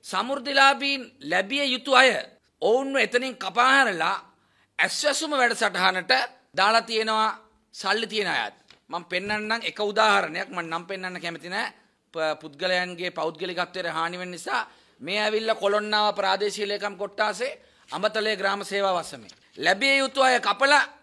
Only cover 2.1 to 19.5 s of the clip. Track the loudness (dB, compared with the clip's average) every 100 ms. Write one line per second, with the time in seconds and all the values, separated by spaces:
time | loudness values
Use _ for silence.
2.1 | 4 -6 _ _ _ 2 2 2 0 0
3.1 | 0 -4 -8 -4 2 4 6 4 2 -2
4.1 | -4 -10 _ _ _ _ -2 -2 0 0
5.1 | 0 -2 2 2 2 -2 2 2 2 0
6.1 | 0 0 -10 _ 2 4 4 2 -2 0
7.1 | 2 0 -2 _ _ _ -8 -2 -2 0
8.1 | -4 -2 -2 -4 -10 _ -20 _ -12 -6
9.1 | -8 -4 -6 -4 -4 -6 -4 -2 2 4
10.1 | 4 0 -6 -8 -8 -6 -8 -8 -10 -10
11.1 | -8 -10 -10 -10 -8 -8 -10 _ _ _
12.1 | -4 -4 -4 -10 -6 -2 0 -2 -6 -8
13.1 | -4 -4 -4 -8 -4 -6 -6 -6 -4 -4
14.1 | -4 -10 -10 -4 -4 -4 _ _ _ -6
15.1 | -2 0 0 0 0 2 0 0 0 0
16.1 | 0 0 0 -2 -4 -4 -4 -6 -6 -10
17.1 | -2 -2 -2 -6 -8 _ _ _ -4 -2
18.1 | 0 -2 0 -2 -2 -4 -2 0 0 -4
19.1 | -14 -18 -20 _